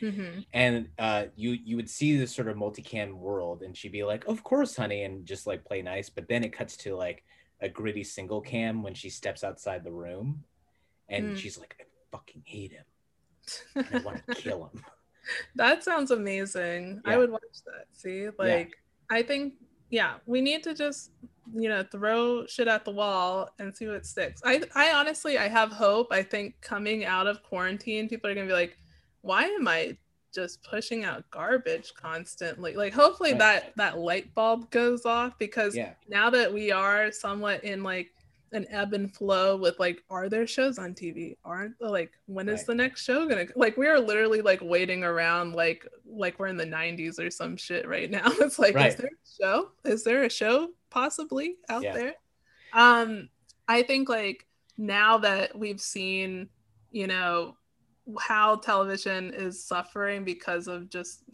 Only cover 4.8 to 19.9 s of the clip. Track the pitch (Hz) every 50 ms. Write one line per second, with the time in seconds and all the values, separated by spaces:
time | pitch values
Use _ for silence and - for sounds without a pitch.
4.8 | 110 104 101 101 101 95 95 98 87 90 95 - - 104 95 87 - - 104 95
5.8 | 90 90 92 98 98 - - 101 85 - 117 120 113 113 - - 110 - - -
6.8 | - 101 95 90 90 87 85 - _ _ _ _ _ _ _ _ 98 98 - -
7.8 | 107 107 101 104 95 - - 101 95 92 107 104 104 - 123 117 113 113 110 113
8.8 | 104 98 92 - - 92 - - - 98 95 - 104 95 92 - - 101 92 90
9.8 | 85 87 85 87 87 87 90 98 120 139 156 147 - _ _ _ _ _ _ _
10.8 | _ _ _ _ _ - - 208 214 208 202 190 - - - - - - - -
11.8 | - _ _ _ _ _ - - - - - - - - - 104 98 87 - -
12.8 | - _ _ _ _ _ _ _ _ _ _ _ _ - - - - - - 277
13.8 | 262 - 269 240 247 - - - - 240 240 - - - - - - - - -
14.8 | - - - _ _ _ _ _ - - - - - - - 254 233 247 320 339
15.8 | - 370 339 302 277 269 247 220 202 196 196 196 196 196 - 185 175 175 175 175
16.8 | 180 185 196 214 - 202 226 247 247 233 220 220 - - - - - - - -
17.8 | - _ _ - - 185 185 190 202 214 208 196 190 185 175 170 170 170 - -
18.8 | _ _ _ _ _ - 226 233 233 262 285 277 285 277 - _ - _ _ _
19.8 | _ _